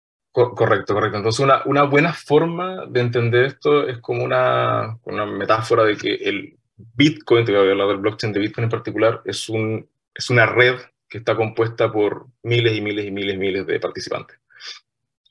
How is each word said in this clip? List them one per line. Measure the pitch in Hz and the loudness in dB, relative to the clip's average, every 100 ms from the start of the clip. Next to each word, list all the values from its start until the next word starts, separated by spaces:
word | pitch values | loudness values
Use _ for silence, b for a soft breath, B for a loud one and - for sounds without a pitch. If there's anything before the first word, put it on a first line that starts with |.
| _ _ _ | _ _ _
Co-, | 127 120 117 | 0 0 2
correcto, | 107 101 92 | 2 2 2
correcto. | 104 104 104 | -2 0 -2
Entonces, | 110 110 | -2 2
una, | 139 131 - | 4 2 2
una | 143 | 2
buena | 143 143 170 | 4 2 2
forma | - - 151 170 170 185 185 120 | -2 2 2 2 -2 -8 -8 -6
de | 123 | -2
entender | 120 120 117 120 135 | 0 0 2 2 2
esto | - 147 147 127 | 0 0 2 0
es | 120 | -6
como | - 120 | -6 -4
una, | 127 127 127 123 120 113 113 113 | -2 0 2 0 0 -2 -4 -8
una | - 101 104 | -8 -6 -6
metáfora | 101 98 110 113 117 | -4 0 0 2 4
de | 107 104 | 4 2
que | 101 98 | -2 -4
el | 98 98 - _ _ _ | -4 -6 -8 _ _ _
Bitcoin, | - 120 151 151 - 117 | -6 2 2 2 2 2
te | 113 | 4
voy | 101 95 | 4 4
a | |
hablar | 98 98 | 2 0
del | 98 | 0
blockchain | 107 107 110 | -2 -2 -4
de | 101 | -2
Bitcoin | 104 - 117 | -4 -2 -4
en | |
particular, | 113 110 104 110 113 - | -4 -6 0 0 0 -6
es | 104 - | -8 -6
un, | 110 107 110 - _ _ | -4 -2 -4 -10 _ _
es | - - | -10 0
una | 123 110 | 2 4
red | 120 123 127 - _ - | 4 2 2 -8 _ -18
que | 107 | -8
está | 113 107 | -4 -2
compuesta | 110 113 113 117 113 | -2 -2 -2 0 -2
por | 110 104 - - _ | 0 -2 -2 -14 _
miles | 113 120 117 | -2 0 0
y | 107 | 0
miles | 104 104 101 | -4 -4 -6
y | |
miles | 98 98 95 | -6 -4 -2
y | |
miles | 98 95 85 | -2 -2 -4
de | 85 | -4
participantes. | - 95 - 87 - _ _ B B B _ _ _ _ _ | -4 -6 -6 -6 -8 _ _ B B B _ _ _ _ _